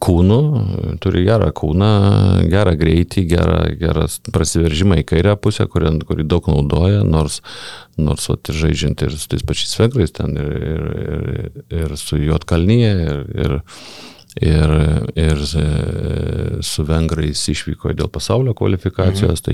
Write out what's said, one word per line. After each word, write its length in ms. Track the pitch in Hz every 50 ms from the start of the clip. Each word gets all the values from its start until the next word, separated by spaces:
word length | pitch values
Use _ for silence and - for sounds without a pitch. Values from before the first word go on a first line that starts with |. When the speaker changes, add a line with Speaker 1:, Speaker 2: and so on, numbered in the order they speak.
Speaker 1:
kūnu, 380 | - - 90 85 90 95 107 123 151 151 151 117 104 92 95 92 - - 87
turi 260 | 85 - 95 87 87 90
gerą 260 | 98 113 110 92 80 -
kūną, 380 | - - 78 - 90 101 107 107 101 98 101 101 101 98 95 95 90 85 82
gerą 240 | 87 98 104 92 82
greitį, 480 | 73 80 80 82 85 87 - - 101 92 80
gerą, 300 | 85 85 85 82 85 82 82 80 78
gerą 300 | - 82 82 82 80 80 80
s-, 80 | - - - - -
prasiveržimą 640 | 82 82 - - 82 82 82 76 78 95 101 90
į 80 | 80 -
kairę 320 | - 82 82 87 101 104
pusę, 300 | 101 - 104 - - 101 -
kurį, 240 | - - 82 80 80 78 -
kurį 220 | - 80 78 78
daug 240 | 76 87 85 - 85
naudoja, 540 | 76 73 71 73 82 76 90 95 101 104 104
nors, 380 | 92 78 80 78 73 - - - - - - - - - - - _ _
nors, 320 | - 78 73 76 - - -
vat, 200 | 82 - - -
ir 60 | 76
žaidžiant 500 | 78 80 78 78 73 78 73 - - 78
ir 80 | 67 71
su 160 | 73 - -
tais 160 | - 64 64
pačiais 320 | 67 71 - - - -
vengrais 340 | - 107 117 131 127 85 78
ten, 220 | - - - 76 76
ir, 220 | 73 73 73 73
ir, 320 | 73 76 76 78 80 76 76 76 - - - 78 76 76 78 76 - - - - - - _
ir, 80 | - 85 80
ir 120 | 73 73
su 200 | 73 - - 76
Juodkalnija, 800 | 76 73 76 78 78 - - 90 82 85 95 117 120 117 107 101
ir, 260 | 90 82 78 73 73 67 -
ir, 320 | - - 67 71 69 69 - - - - - - - - - - - - - _ - -
ir, 300 | - 78 78 78 78 78 78 76 76 78 78 - - - -
ir, 240 | 80 80 78 78 73 73 71 78
e, 1080 | 78 78 76 76 - - 82 - - - - - - - - - - - - - - -
su 160 | - - - 78
vengrais 640 | 71 80 80 82 80 80 80 78 76 73 - - - 76
išvyko 400 | - - - 78 - - 82 78
dėl 160 | 76 80 -
pasaulio 460 | - - - - 104 120 131 127 107
kvalifikacijos, 800 | - 98 98 98 90 - 92 - - 92 95 95 95 104 85 82
Speaker 2:
Mhm. 60 | 80 -
Speaker 1:
tai 80 | -